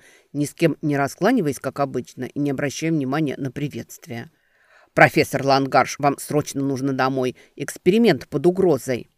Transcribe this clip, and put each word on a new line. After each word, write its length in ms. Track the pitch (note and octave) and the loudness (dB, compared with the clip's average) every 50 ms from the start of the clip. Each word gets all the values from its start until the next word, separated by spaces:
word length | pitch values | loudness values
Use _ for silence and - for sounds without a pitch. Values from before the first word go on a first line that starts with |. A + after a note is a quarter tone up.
| _ - _ _ _ _ | _ -20 _ _ _ _
ни 120 | - C#3+ D3 | -4 -4 -4
с 100 | C#3+ - | -4 -2
кем 220 | - E3+ D#3+ - - | -2 -2 -2 -2 -4
не 160 | - D3+ C#3+ | -2 -2 0
раскланиваясь, 640 | C3+ C#3 C3+ - - E3+ G#3+ C4 B3 F3 D3 B2+ - | 0 0 -2 -2 0 0 2 2 2 0 0 -2 -4
как 220 | - C3+ - - | -8 -8 -4 -4
обычно, 440 | C#3+ C3+ C3 B2+ A#2+ - - - B2+ | -4 -2 -4 -8 -8 -8 -12 -12 -12
и 140 | A#2 - C#3 | -8 -6 -4
не 120 | C#3+ C#3+ | -2 -2
обращая 420 | C3+ B2+ D3 C#3 - - D#3 D#3+ | -2 -2 -4 -4 -4 -4 -2 0
внимания 420 | E3 D#3 C3+ B2+ C3+ D#3 D#3+ C3+ - | 0 0 0 -2 -2 -2 -2 -2 -4
на 140 | - C3+ C3+ | -6 -8 -8
приветствие. 800 | - C#3+ D3 C#3 - A#2 A#2 - - - - - A#2 A#2 A#2 - _ _ _ _ _ _ _ _ _ _ _ _ _ | -6 -6 -8 -6 -8 -10 -12 -12 -18 -20 -16 -14 -12 -12 -12 -14 _ _ _ _ _ _ _ _ _ _ _ _ _
«Профессор 500 | D#3+ D#3 C#3 - A#2+ A2 - - C3 C3 | 4 4 6 6 0 0 0 -2 -2 2
Лангарш, 540 | C3+ C3+ C3+ C#3 C3 A#2+ C3+ A#2+ - - - | 2 2 2 2 2 2 2 2 2 -2 -2
вам 200 | - C#3+ C#3 - | -2 -2 -2 -2
срочно 440 | - - C#3+ D3 C#3+ - - C#3 | -6 -2 -2 -2 -2 -2 -4 -4
нужно 300 | C#3 C#3 C#3 B2 C3+ C#3 | -2 -2 -2 -2 -2 -2
домой. 440 | C3+ C3 C3 C3+ C3+ C3 C#3+ C3 A#2 - - _ _ | 0 0 0 0 0 0 -2 -2 -4 -6 -20 _ _
Эксперимент 720 | - C#3+ - - - _ F3+ F#3 A3+ A#3 A3 D#3+ A#2+ - _ | -12 -10 -10 -10 0 _ 4 4 6 6 4 4 2 -2 _
под 180 | - C#3+ C3+ | -6 2 2
угрозой». 640 | F3 F3+ F#3+ F#3+ F3+ D3 B2+ - - B2+ A#2 - _ _ | 2 4 4 2 2 2 2 0 -4 -6 -6 -6 _ _